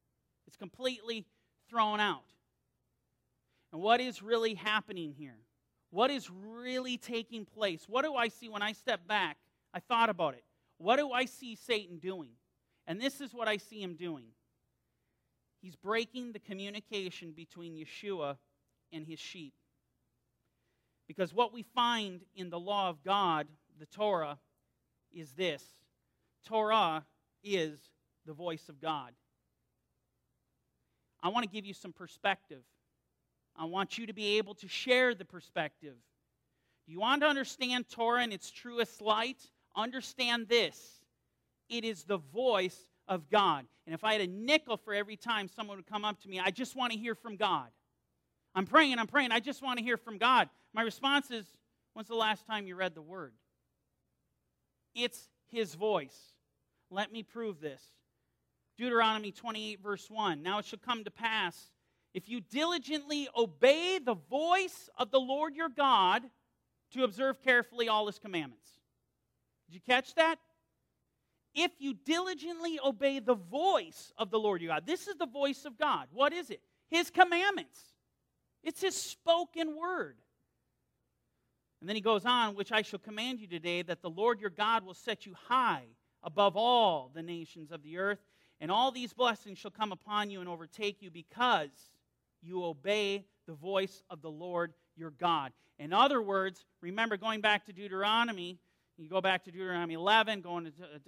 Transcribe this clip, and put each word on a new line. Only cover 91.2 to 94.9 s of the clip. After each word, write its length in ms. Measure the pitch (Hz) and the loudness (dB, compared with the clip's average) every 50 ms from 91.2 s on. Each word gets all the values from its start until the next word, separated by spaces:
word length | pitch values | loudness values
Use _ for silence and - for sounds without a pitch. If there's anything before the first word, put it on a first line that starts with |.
| 160 _ - - 247 247 214 170 151 139 - - - - _ _ _ _ _ _ _ _ _ _ | -18 _ -4 0 4 4 4 4 2 -2 -10 -18 -20 -20 _ _ _ _ _ _ _ _ _ _
you 220 | - 165 185 185 175 | -14 -8 -6 -4 -4
obey 640 | 170 156 139 139 190 208 214 208 196 196 202 190 _ _ _ _ - | -4 -6 -4 -2 0 0 2 2 0 -2 -4 -6 _ _ _ _ -16
the 60 | 160 | -16
voice 500 | 139 156 190 196 190 190 190 - - _ - | -12 -6 -2 0 0 0 0 -4 -12 _ -18
of 100 | 185 156 | -16 -14
the 100 | 147 160 | -12 -14
Lord 440 | 151 151 175 180 175 170 170 165 165 _ _ _ | -12 -12 -8 -4 -2 -2 -2 -2 -4 _ _ _